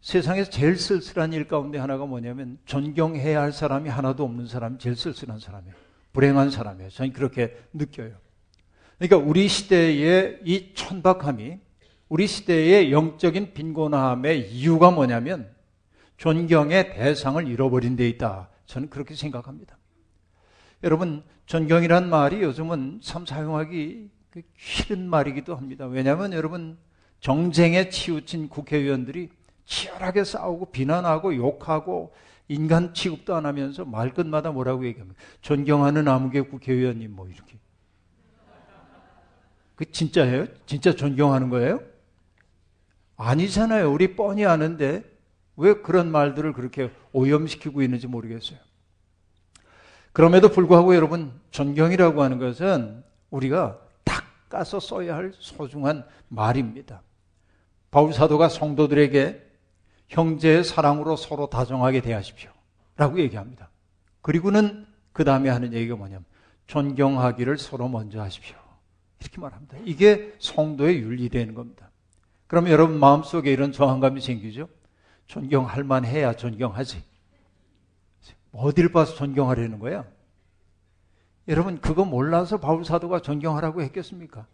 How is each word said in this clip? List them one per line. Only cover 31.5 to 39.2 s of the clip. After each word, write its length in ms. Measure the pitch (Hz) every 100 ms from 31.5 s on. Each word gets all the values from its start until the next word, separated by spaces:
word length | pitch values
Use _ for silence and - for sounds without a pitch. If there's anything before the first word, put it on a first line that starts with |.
| - - 156 180 180 - _ _ _ _
인간 440 | 147 156 165 175
취급도 420 | 170 185 156 -
안 120 | 170 151
하면서 380 | 143 139 143
말끝마다 680 | 135 110 117 - 160 151 160
뭐라고 340 | 139 127 131
얘기합니까? 340 | 127 117 95 - - _
"존경하는 640 | - 143 143 147 143 151 147
아무개 340 | 131 131 139
국회의원님." 720 | 135 135 131 127 127 113 110
뭐 140 | 101 92
이렇게. 300 | 87 - 113 _ _ _ _ _ _ _ _ _ _ _ - _ - _ _